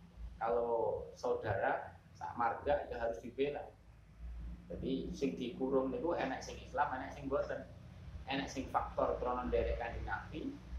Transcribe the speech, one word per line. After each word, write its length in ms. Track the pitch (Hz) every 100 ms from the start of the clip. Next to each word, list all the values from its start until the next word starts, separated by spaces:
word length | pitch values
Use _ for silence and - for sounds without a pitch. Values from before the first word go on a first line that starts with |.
| - - - -
kalau 640 | 98 98 117 117 - - - -
saudara 800 | 127 120 110 98 123 - - - - -
sak 160 | - 120
marga 500 | 117 - - 143 -
ya 80 | 120
harus 240 | 117 117
dibela. 400 | 117 123 143 147 - - - - - - - - - - -
Jadi 420 | 85 - 135 -
sing 240 | - 131 127
dikurung 560 | 123 - 131 131 131
niku 240 | 120 170 120
enek 240 | 131 123
sing 160 | - -
Islam, 320 | - 135 151 131
enek 160 | 135
sing 160 | - 135
boten. 320 | 143 143 135 - - - - - - -
Enek 180 | 139 131
sing 220 | 135 123
faktor 480 | 127 127 - 131 117
krana 320 | 123 123 120
nderek 260 | 117 117 -
Kanjeng 300 | 117 - -
Nabi, 480 | 190 - 156 262 - -